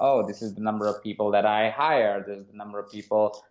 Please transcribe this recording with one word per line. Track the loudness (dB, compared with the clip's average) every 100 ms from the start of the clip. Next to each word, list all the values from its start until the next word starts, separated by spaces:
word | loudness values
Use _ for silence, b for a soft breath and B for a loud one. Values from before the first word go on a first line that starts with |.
"Oh, | 2 2 0
this | -4
is | -8 -6
the |
number | -4 -2 -2
of | -2
people | -6 -4 2
that | 4 4
I | 4 2
hire. | 0 2 4 2 0 -6
This | -12
is | -14
the | -16
number | -12 -10
of | -10
people | -12 -2 2 2 B B